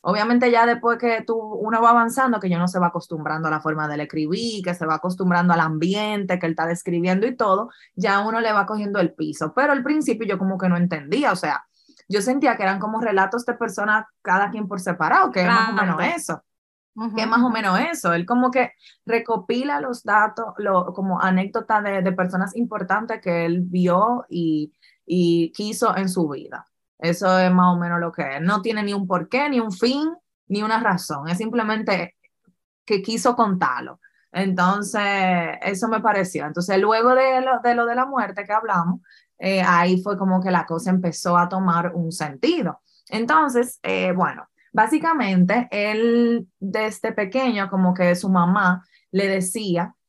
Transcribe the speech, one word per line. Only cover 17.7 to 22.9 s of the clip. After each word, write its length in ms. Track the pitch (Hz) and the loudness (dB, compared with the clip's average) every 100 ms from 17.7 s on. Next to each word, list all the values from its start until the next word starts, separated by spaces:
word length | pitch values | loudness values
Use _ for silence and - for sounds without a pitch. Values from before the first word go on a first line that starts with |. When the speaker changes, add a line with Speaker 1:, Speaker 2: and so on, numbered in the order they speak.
| 190 | 0
Speaker 1:
eso, 340 | 320 339 175 | 0 -2 -2
él 120 | 170 180 | -2 0
como 260 | 247 254 | 0 2
que 200 | 254 247 _ - _ - | 2 -2 _ -20 _ -2
recopila 760 | 233 233 220 - 240 277 285 | -2 0 -4 -2 -4 -2 -4
los 220 | 269 240 | -6 -8
datos, 440 | - 208 214 214 226 - | 0 2 2 -2 -10 -6
lo, 360 | 202 190 175 | 0 0 0
como 280 | 185 190 180 | -4 -2 0
anécdotas 640 | 190 185 196 226 220 214 | 2 2 0 -6 0 0
de, 180 | 202 196 | 0 -2
de 100 | 185 | -2
personas 420 | 185 180 185 190 226 | 0 -2 -2 -4 -4
importantes 680 | 240 214 185 | -4 -4 -2